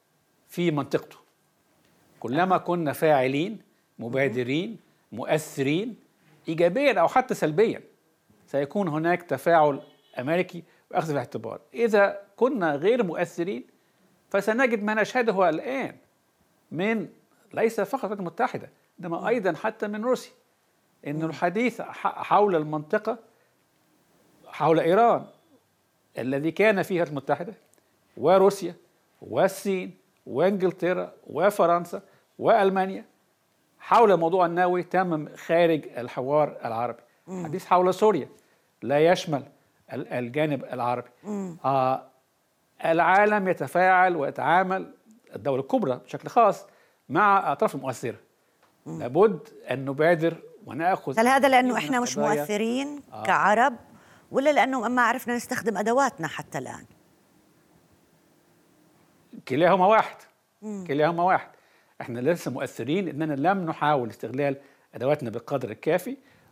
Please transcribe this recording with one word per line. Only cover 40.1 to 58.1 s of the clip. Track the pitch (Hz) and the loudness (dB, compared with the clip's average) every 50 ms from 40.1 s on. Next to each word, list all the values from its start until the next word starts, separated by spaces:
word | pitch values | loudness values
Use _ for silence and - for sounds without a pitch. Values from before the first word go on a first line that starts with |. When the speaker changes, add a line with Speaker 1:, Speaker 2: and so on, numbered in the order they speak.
Speaker 1:
الجانب | - 123 123 120 127 151 156 156 143 123 - | -6 -6 -6 -4 -2 -2 0 0 -2 -4 -6
العربي. | - 127 123 120 123 123 120 - - _ _ 165 | -8 -8 -4 -4 -2 -4 -4 -6 -12 _ _ -12
Speaker 2:
مم. | 208 208 202 190 180 160 - - | -10 -8 -8 -8 -10 -10 -6 -4
Speaker 1:
آه، | 135 139 135 127 131 131 - - - _ _ _ _ _ _ _ _ _ _ _ _ _ - 160 | -2 0 0 0 0 -2 -4 -6 -12 _ _ _ _ _ _ _ _ _ _ _ _ _ -4 -2
العالم | 165 165 170 165 175 190 202 208 214 214 208 190 185 | 2 2 4 4 6 6 6 6 4 4 2 0 0
يتفاعل | 165 - 143 127 - 175 185 185 185 180 185 185 175 | -2 -2 -4 -2 2 4 4 6 6 6 4 4 2
ويتعامل، | 156 135 - - - 127 147 165 185 185 185 190 185 170 - - _ _ _ _ _ _ - - | 0 -2 -4 -4 -2 0 2 2 2 2 0 -2 -6 -6 -10 -16 _ _ _ _ _ _ -16 -14
الدول | - 107 143 135 127 | -8 -4 -2 -2 -2
الكبرى | 135 - 262 254 185 131 123 | -2 -2 -2 0 0 0 -2
بشكل | - - - - 139 - 151 | -4 -8 -12 -14 -12 -12 0
خاص، | - 240 226 196 - - - - _ _ _ _ _ _ _ - | 4 4 6 6 4 0 -6 -20 _ _ _ _ _ _ _ -2
مع | 131 180 208 202 196 196 | 2 4 4 6 4 4
الأطراف | - 156 143 - 165 147 - | 2 0 0 0 0 -2 -2
المؤثرة. | 139 135 131 120 - 139 117 101 98 _ _ _ _ _ _ _ _ _ _ _ _ - | -4 -8 -8 -8 -6 -6 -8 -8 -10 _ _ _ _ _ _ _ _ _ _ _ _ -16
Speaker 2:
مم. | 143 165 160 | -14 -10 -8
Speaker 1:
لابد | 113 120 131 175 214 220 180 151 - - - - - - | -8 -2 2 4 4 4 2 -2 -10 -16 -20 -14 -10 -8
أن | 127 135 135 | -8 -6 -6
نبادر | 139 135 139 151 170 175 156 160 165 165 165 - - - - - | -6 -2 2 4 4 4 2 0 -2 -2 -4 -10 -20 -20 -20 -16
ونأخذ | - 113 143 165 185 190 - - 151 131 220 | -12 -8 -4 -2 -2 -2 -2 -4 -2 0 2
Speaker 2:
هل | 226 | 4
هذا | 247 269 277 269 269 | 4 4 4 4 4
لأنه | 262 247 254 254 226 | 4 4 4 2 0
Speaker 1:
من | |
Speaker 2:
إحنا | 220 - 285 262 240 | -2 -2 -2 -2 -2
مش | 247 240 - 214 | -2 -2 -2 -2
Speaker 1:
القضايا؟ | 214 - - 147 | 0 0 0 -2
Speaker 2:
مؤثرين | 147 208 208 208 220 226 240 269 277 294 294 285 - _ | -2 -2 -2 -2 -2 -2 -2 -4 -6 -6 -10 -14 -16 _
Speaker 1:
آه. | - 107 | -14 -6
Speaker 2:
كعرب، | - 196 175 147 165 196 208 220 254 285 233 - - - - - _ - - - _ - | -2 0 0 2 2 2 4 4 2 2 0 -4 -12 -20 -20 -20 _ -20 -20 -20 _ -6
ولا | - 262 269 302 | -4 0 2 2
لأنه | 285 226 220 262 269 254 202 233 | 4 4 2 2 0 -2 -2 -2
ما | 247 254 | 0 2
عرفنا | 240 220 247 254 - 247 240 | 2 2 0 -2 -4 -6 -6
نستخدم | 240 - - 254 - 175 220 202 | -6 -6 -6 -8 -6 -4 -4 -2
أدواتنا | 180 214 226 240 269 277 247 - - 165 151 | -2 0 0 2 2 2 0 0 -4 -8 -8
حتى | - - 143 - - 139 | -8 -10 -10 -10 -10 -10
الآن؟ | 127 120 - - - - _ _ _ _ _ _ _ _ _ _ _ _ _ _ _ _ _ _ _ _ _ _ _ _ | -10 -10 -12 -16 -18 -20 _ _ _ _ _ _ _ _ _ _ _ _ _ _ _ _ _ _ _ _ _ _ _ _